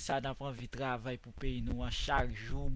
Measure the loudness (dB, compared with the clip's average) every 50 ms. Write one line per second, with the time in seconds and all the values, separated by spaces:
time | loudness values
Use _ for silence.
0 | 0 0 0 0 0 -2 -4 -4 -4 -6 -4 -6 -8 -8 -4 -2 0 0 0 -2
1 | -2 -4 -6 -6 -8 -12 -8 -2 0 0 0 2 0 0 0 0 0 0 0 0
2 | 2 4 4 4 4 2 0 -2 -2 -2 0 2 4 2 2